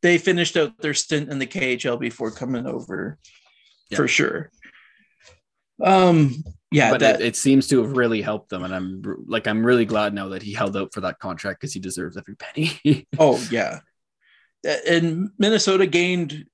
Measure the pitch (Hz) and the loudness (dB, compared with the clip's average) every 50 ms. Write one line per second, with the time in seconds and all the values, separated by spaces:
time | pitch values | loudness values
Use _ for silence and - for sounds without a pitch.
0 | - 175 175 165 170 190 180 175 170 160 - 175 156 131 113 _ - 151 143 - | 4 4 2 4 2 2 0 2 0 0 0 0 0 0 -2 _ -6 -4 -4 -4
1 | - - 160 147 147 135 147 135 135 120 - 190 135 127 123 120 - 131 120 120 | -4 -2 -2 -4 -4 -4 -6 -8 -8 -6 -6 -4 -2 -2 -2 -2 -2 -4 -4 -2
2 | 131 120 113 - 113 113 113 - 131 123 131 120 123 131 123 123 123 - 95 92 | -4 -6 -6 -6 -8 -8 -6 -8 -8 -6 -6 -6 -6 -6 -8 -10 -8 -8 -8 -8
3 | - - - _ _ - _ _ _ _ _ _ _ _ _ _ _ _ - - | -8 -8 -10 _ _ -20 _ _ _ _ _ _ _ _ _ _ _ _ -2 0
4 | - 123 - - - - - - - - _ _ - - _ - _ _ _ _ | 0 2 2 2 2 0 -2 -4 -8 -10 _ _ -20 -20 _ -20 _ _ _ _
5 | _ _ _ _ _ - - _ _ _ _ _ _ _ _ _ - 185 190 190 | _ _ _ _ _ -20 -20 _ _ _ _ _ _ _ _ _ 2 4 6 6
6 | 185 180 170 160 151 139 120 151 156 - - _ _ _ - 147 131 113 123 127 | 8 6 6 6 6 4 2 -4 -10 -12 -14 _ _ _ 2 4 4 4 4 4
7 | 139 131 127 - 110 117 110 - - 135 135 135 131 - 143 127 120 139 139 123 | 4 4 4 4 0 -2 -2 0 2 4 4 4 4 4 2 2 2 2 0 0
8 | 123 117 113 107 101 107 107 107 - _ - 92 90 92 95 92 92 92 95 95 | 0 2 0 -2 -2 -4 -6 -6 -8 _ -10 -8 -6 -6 -6 -6 -6 -8 -10 -10
9 | - 104 92 - - - - 113 - 113 107 110 113 120 123 120 117 101 110 107 | -8 -10 -10 -10 -8 -6 -6 -4 -2 -2 -2 0 4 4 4 4 4 2 0 0
10 | 107 104 101 101 98 95 95 95 98 104 101 - 107 98 98 98 98 - - 107 | 0 -2 -4 -6 -8 -8 -10 -10 -10 -10 -6 -4 -4 -4 -4 -6 -6 -6 -8 -8
11 | 92 92 - _ - 95 87 82 - 101 92 _ - 80 - 98 92 92 90 90 | -6 -6 -8 _ -10 -12 -10 -8 -8 -10 -10 _ -10 -12 -12 -10 -10 -10 -8 -8
12 | 87 87 92 98 - - 101 _ - - - 147 156 160 - - _ 147 147 - | -10 -10 -10 -14 -16 -16 -18 _ -18 -14 -6 -4 -4 -4 -6 -2 _ 2 2 2
13 | - _ - - 160 143 - 135 123 110 117 113 98 - - - _ _ _ _ | 0 _ 2 4 4 4 4 2 -2 -4 -4 -2 -2 -4 -6 -10 _ _ _ _
14 | _ _ _ _ _ _ _ _ _ _ _ _ - - 151 - - - 170 165 | _ _ _ _ _ _ _ _ _ _ _ _ -4 -4 -4 -2 0 2 2 2
15 | 165 170 160 170 185 208 _ - 196 208 220 214 - - 190 190 196 175 143 175 | 2 0 -2 -2 -6 -6 _ 0 2 2 4 2 2 2 4 4 2 2 2 0
16 | 175 180 180 180 175 143 143 151 - _ | 2 2 0 -2 -4 -6 -8 -14 -16 _